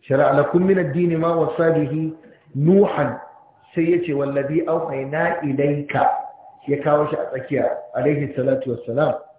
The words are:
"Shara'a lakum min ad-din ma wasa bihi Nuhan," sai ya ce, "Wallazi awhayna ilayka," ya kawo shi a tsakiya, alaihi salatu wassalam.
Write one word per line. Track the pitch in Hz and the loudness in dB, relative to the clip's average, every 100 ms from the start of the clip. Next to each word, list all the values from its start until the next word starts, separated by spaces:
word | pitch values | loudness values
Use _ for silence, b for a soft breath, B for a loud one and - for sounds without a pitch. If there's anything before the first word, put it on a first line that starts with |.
| - | 0
"Shara'a | 135 139 143 | 2 4 4
lakum | 143 175 185 | 2 2 2
min | 190 | 2
ad-din | 160 147 175 165 | 0 0 0 2
ma | 165 165 | 0 0
wasa | 151 - 165 | 0 2 2
bihi | 151 143 151 160 - B B B | 2 0 -2 -4 -6 B B B
Nuhan," | 135 151 196 202 - 135 - - - _ _ _ | 0 4 6 4 2 -2 -4 -16 -20 _ _ _
sai | - 165 | -2 2
ya | 175 | 2
ce, | 175 | 0
"Wallazi | 139 139 139 139 156 165 | -2 -2 -2 0 -2 0
awhayna | 160 143 135 135 151 170 165 | -2 -2 -6 -4 -2 -2 -2
ilayka," | 151 135 143 143 143 135 117 - - - - - - | -4 0 0 0 -2 0 0 0 -8 -16 -20 -18 -4
ya | 139 | -2
kawo | 156 147 151 | 2 2 0
shi | 127 | -2
a | - | -6
tsakiya, | 131 - 135 104 - - | -8 -4 -2 -2 -4 -6
alaihi | - 135 147 143 | -2 0 0 -4
salatu | - 131 131 131 | -2 0 0 -2
wassalam. | 117 - 120 156 - - | -6 -4 -2 0 -2 -8